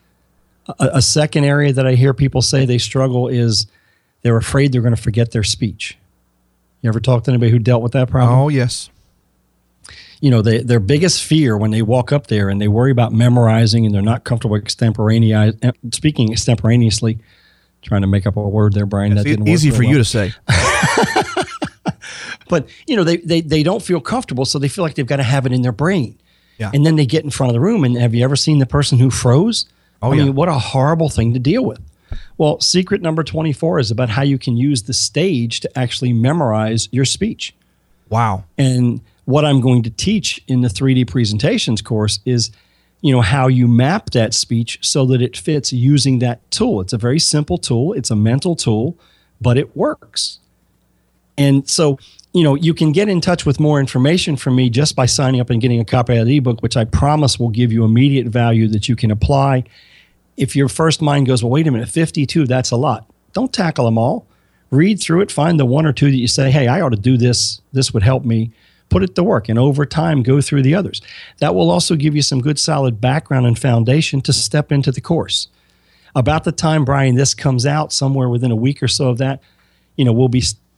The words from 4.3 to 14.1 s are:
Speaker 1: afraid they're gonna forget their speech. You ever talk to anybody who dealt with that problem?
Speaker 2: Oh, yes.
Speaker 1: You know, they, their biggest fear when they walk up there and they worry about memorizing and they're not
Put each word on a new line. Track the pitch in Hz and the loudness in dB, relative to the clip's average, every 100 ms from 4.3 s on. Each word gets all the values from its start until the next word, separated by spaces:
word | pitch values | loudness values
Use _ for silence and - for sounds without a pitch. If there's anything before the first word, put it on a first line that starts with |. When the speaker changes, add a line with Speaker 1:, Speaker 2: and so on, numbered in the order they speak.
| 113 | 0
Speaker 1:
afraid | - 139 139 | 0 0 2
they're | 127 | 2
gonna | 117 113 | 0 0
forget | - 107 113 | -2 -2 -2
their | 117 | -2
speech. | 101 - 113 - - - _ _ _ _ _ _ _ _ | -4 -4 -6 -6 -14 -16 _ _ _ _ _ _ _ _
You | 117 | -2
ever | 107 | 0
talk | 110 123 | 0 0
to | 127 | 2
anybody | 123 117 | 2 4
who | 120 | 2
dealt | 110 120 | 2 2
with | 117 | 0
that | 135 123 | -2 0
problem? | 131 123 127 | 2 4 4
Speaker 2:
Oh, | 143 | 2
yes. | 143 123 - - _ _ _ _ _ _ _ _ _ - - - - | 0 -2 -4 -12 _ _ _ _ _ _ _ _ _ -20 -20 -20 -2
Speaker 1:
You | 143 | 2
know, | 120 | 2
they, | 107 113 | 2 0
their | 120 120 | 2 0
biggest | 98 147 180 - | 2 2 2 -2
fear | - 156 139 107 | 0 2 2 0
when | 107 | 0
they | 110 | 0
walk | 107 127 120 | 0 0 0
up | 147 - | -2 -2
there | 107 98 | -2 0
and | 98 | 0
they | 104 | 0
worry | 107 131 | 2 2
about | 123 113 | 2 2
memorizing | 110 120 123 117 113 113 117 110 | 2 4 4 4 4 2 2 2
and | |
they're | 101 | 2
not | 104 | 0